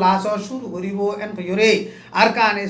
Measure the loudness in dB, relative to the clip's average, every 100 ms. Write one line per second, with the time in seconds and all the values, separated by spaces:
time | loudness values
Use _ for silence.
0 | 2 2 0 -4 -6 -10 -10 -8 -6 -4
1 | -4 -4 -8 -8 -4 2 4 4 0 -14
2 | -4 2 4 4 2 0 -4